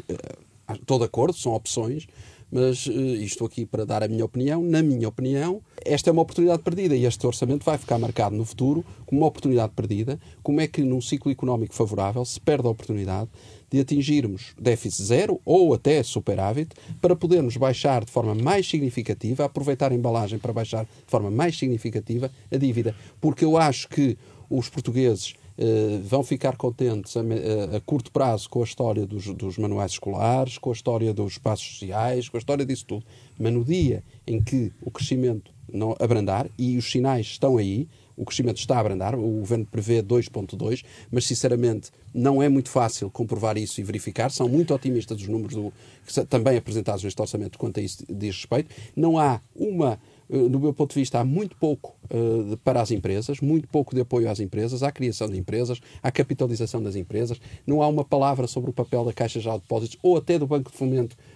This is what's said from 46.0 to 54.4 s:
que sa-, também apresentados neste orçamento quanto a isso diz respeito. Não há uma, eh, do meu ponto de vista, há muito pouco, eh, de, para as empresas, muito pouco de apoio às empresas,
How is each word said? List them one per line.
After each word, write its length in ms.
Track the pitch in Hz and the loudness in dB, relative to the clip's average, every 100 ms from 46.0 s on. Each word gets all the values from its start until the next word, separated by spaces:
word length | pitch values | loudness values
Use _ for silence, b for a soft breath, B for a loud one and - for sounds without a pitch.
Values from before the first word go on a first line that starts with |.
| - | -4
que 80 | |
sa-, 100 | - | -2
também 320 | - 127 113 123 | 2 2 4 2
apresentados 480 | - 107 101 101 | 0 -4 -2 -4
neste 160 | 98 - | -4 -4
orçamento 380 | 110 104 98 - | -4 -4 -6 -6
quanto 220 | 113 107 | -6 -4
a 40 | |
isso 220 | 98 - - | -6 -8 -12
diz 280 | 98 104 90 | -6 -6 -6
respeito. 380 | - 123 165 B B - | -2 -2 -2 B B 0
Não 220 | 165 160 | 2 4
há 240 | 147 117 - | 2 2 -6
uma, 460 | - 208 180 139 104 b b - | -6 -4 0 0 0 b b -4
eh, 180 | 135 127 | 2 4
do 140 | 135 | 4
meu 120 | 147 | 0
ponto 200 | 139 143 | 0 0
de 60 | 139 | 0
vista, 180 | 131 123 | 0 0
há 60 | 127 | 2
muito 320 | 160 202 - | 0 -2 -2
pouco, 360 | 156 139 - - - | 0 0 -6 -18 -6
eh, 420 | 117 117 113 104 | -2 2 0 -2
de, 60 | 113 | -2
para 240 | - 123 | 2 2
as 80 | 110 | 2
empresas, 500 | 104 92 98 123 139 | -2 -2 -2 -4 -2
muito 260 | 139 160 - | 0 0 2
pouco 260 | 151 - | 0 0
de 60 | 127 | -2
apoio 300 | 120 120 113 | 0 2 2
às 100 | |
empresas, 420 | 104 | 0